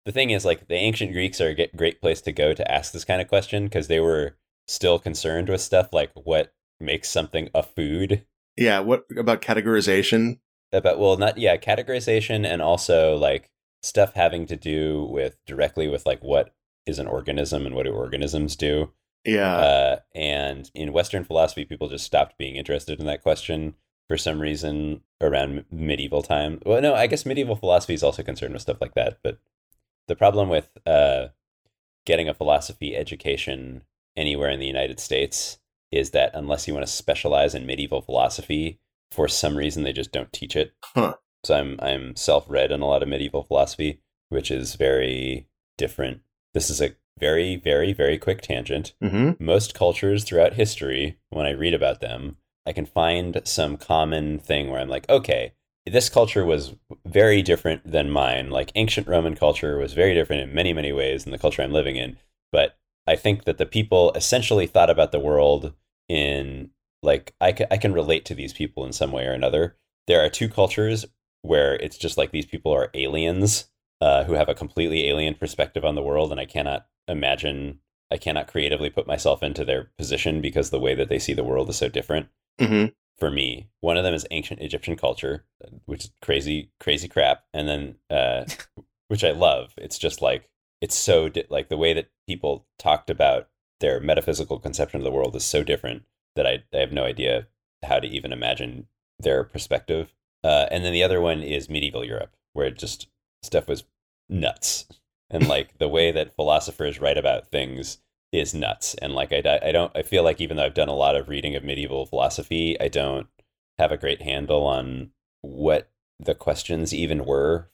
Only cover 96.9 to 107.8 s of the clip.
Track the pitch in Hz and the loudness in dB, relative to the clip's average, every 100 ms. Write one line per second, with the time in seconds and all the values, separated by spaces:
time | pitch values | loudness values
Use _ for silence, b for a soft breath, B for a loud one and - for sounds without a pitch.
96.9 | 71 64 60 64 60 - _ _ - 69 | -2 -4 -2 -2 -2 -4 _ _ -12 0
97.9 | 65 62 67 64 62 60 64 62 62 - | 0 0 -8 -8 -6 -4 -4 -6 -14 -18
98.9 | _ _ - 71 67 65 - - 65 - | _ _ -6 0 0 -2 -8 -4 -4 -2
99.9 | 80 80 _ _ _ 78 73 71 90 90 | -4 -4 _ _ _ 2 2 2 -2 0
100.9 | 85 90 90 85 78 73 73 67 76 71 | 2 2 2 0 -2 -4 -6 -4 -4 -4
101.9 | 62 60 57 - _ _ - 67 62 110 | -6 -8 -8 -10 _ _ -4 -4 -4 -12
102.9 | - - _ _ _ - 82 76 71 - | -12 -16 _ _ _ -4 -2 -2 -8 -8
103.9 | _ _ _ - 92 71 - - - - | _ _ _ -8 -4 -4 -4 -6 -6 -8
104.9 | - _ _ - 82 76 69 69 - 76 | -20 _ _ -6 0 2 2 -2 -4 0
105.9 | 80 82 78 76 - 76 76 - - 76 | 4 4 2 -2 -2 2 2 0 -6 -6
106.9 | 69 71 71 69 62 - 71 65 65 | -2 0 2 0 0 -2 -4 -4 -8